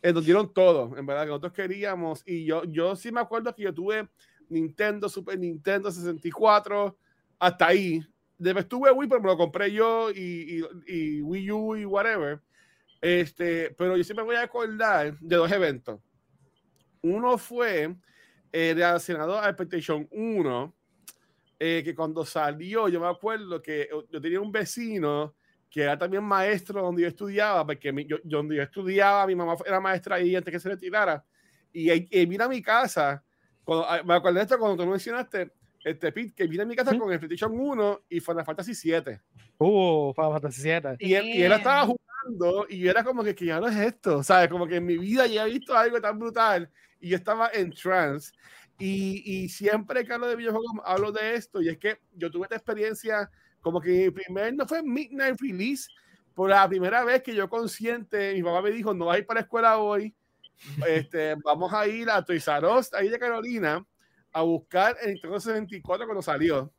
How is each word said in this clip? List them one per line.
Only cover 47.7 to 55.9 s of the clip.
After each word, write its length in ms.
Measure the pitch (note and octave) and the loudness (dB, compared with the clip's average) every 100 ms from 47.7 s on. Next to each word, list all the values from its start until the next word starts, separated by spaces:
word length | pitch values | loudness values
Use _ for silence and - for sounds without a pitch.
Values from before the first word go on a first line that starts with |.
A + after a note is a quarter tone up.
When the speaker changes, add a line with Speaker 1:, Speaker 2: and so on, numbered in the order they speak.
Speaker 1:
trance, 600 | - F3+ F#3 D#3 C#3+ D3 _ - - _ _ | -4 0 2 2 -2 -8 _ -20 -20 _ _
y, 440 | G3 G3 G3 F#3+ | -6 -2 -4 -4
y 240 | G#3 F#3+ F#3 | -6 -6 -6
siempre 560 | - G3+ D#4+ D#4 B3+ | -2 0 0 -2 -4
que 80 | B3 | -4
hablo 140 | A#3+ A#3+ | -4 -4
de 100 | A#3 | -2
videojuegos, 360 | A#3 A3 A#3 G#3+ | -2 -2 -4 -8
hablo 280 | - F#3 G#3 | -2 0 0
de 220 | G#3+ G#3+ | -2 -2
esto, 260 | A#3 - G3+ | -4 -4 -4
y 80 | E3 | -2
es 100 | D#3+ | -2
que 220 | G#3 G#3+ _ | -4 -4 _
yo 180 | F#3 E3 | -8 -6
tuve 140 | E3 | -6
esta 120 | F#3+ A3+ | -6 -8
experiencia, 760 | - A3 G#3+ G#3+ A3 G#3+ G3+ _ _ _ | -6 -4 -2 -4 -4 -2 -4 _ _ _
como 200 | - E3+ | -4 -2
que 100 | D#3+ | 2
mi 200 | F3+ F#3 | 4 2
primer, 440 | F3 F#3+ F#3 G#3+ | 0 -8 -4 -2
no 120 | C#4 C4+ | -2 -2
fue 160 | D#4+ | -2
midnight 580 | D#4 B3 C#4 C4+ C4+ C4 | -2 -4 -4 -2 -2 0
release, 480 | C4+ F#3 G#3+ C#4 - | -4 -4 -4 -4 -8